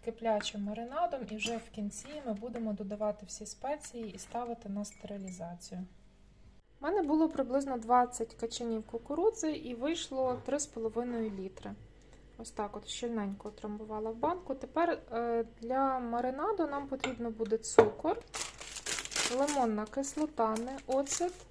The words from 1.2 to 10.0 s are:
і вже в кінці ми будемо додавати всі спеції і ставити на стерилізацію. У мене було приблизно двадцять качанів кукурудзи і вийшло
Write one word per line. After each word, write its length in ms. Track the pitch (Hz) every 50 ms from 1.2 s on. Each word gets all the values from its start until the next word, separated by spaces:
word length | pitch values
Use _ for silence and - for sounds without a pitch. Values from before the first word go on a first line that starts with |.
| 240 208
і 60 | 214
вже 220 | 220 208 220 233 226
в 120 | - -
кінці 520 | - 220 208 208 - - - 262 294 302 285
ми 80 | 254 214
будемо 400 | 196 220 247 226 233 226 220 208
додавати 520 | 196 214 196 208 202 214 214 208 208 -
всі 200 | 180 - - 214
спеції 640 | 208 - - - 262 294 294 294 - - 240 226 214 180
і 20 | 196
ставити 520 | - - - 233 247 240 233 233 - 202
на 160 | 196 208 208
стерилізацію. 1000 | - - - - 196 202 202 190 190 185 180 175 170 175 175 - - 190 180 185 180 - - - - - - - - - - - - - - - _ - -
У 20 | 269
мене 180 | 294 370 415
було 280 | 349 277 302 311 320 311
приблизно 480 | 311 - 269 233 247 277 277 277 262 240
двадцять 560 | 226 220 247 247 247 247 254 - 226 226 -
качанів 500 | - - 233 233 - 240 233 226 220 220 -
кукурудзи 640 | - 233 233 - 285 302 349 440 440 - 349 311
і 240 | 302 285 - 233 247
вийшло 680 | 226 240 294 330 339